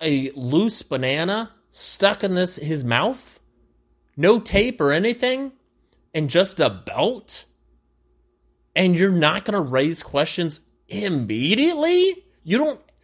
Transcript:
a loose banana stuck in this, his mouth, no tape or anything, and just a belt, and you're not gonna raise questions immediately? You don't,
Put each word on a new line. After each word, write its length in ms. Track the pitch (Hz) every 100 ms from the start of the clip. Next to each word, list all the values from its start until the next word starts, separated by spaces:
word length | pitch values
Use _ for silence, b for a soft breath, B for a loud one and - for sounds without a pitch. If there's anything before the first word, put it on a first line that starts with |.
a 300 | 160 139 135 139
loose 460 | 123 156 220 -
banana 680 | - 131 127 147 175 214 226 _ _
stuck 500 | - - - 302 -
in 120 | 196
this, 200 | 180 180
his 300 | - 147 151
mouth, 560 | 123 120 208 254 - - _ _ _ _ _ _ _ -
no 220 | 175 233
tape 420 | - 202 247 254
or 120 | 143
anything, 580 | 156 226 240 254 262 269 - _ _ _ _ _
and 160 | 160 143
just 300 | 165 190 -
a 100 | 127
belt, 760 | 95 - 107 190 240 - - - _ _ _ _ _ _ _ _ _ _ _ _ -
and 200 | 185 170
you're 140 | 196
not 340 | 175 151 190
gonna 160 | - 202
raise 420 | 139 131 151 165
questions 580 | - 139 156 - 165 - _ _ -
immediately? 1400 | 202 202 147 107 110 147 214 320 311 330 359 381 359 - _
You 140 | 160 226
don't, 220 | 302 - _ _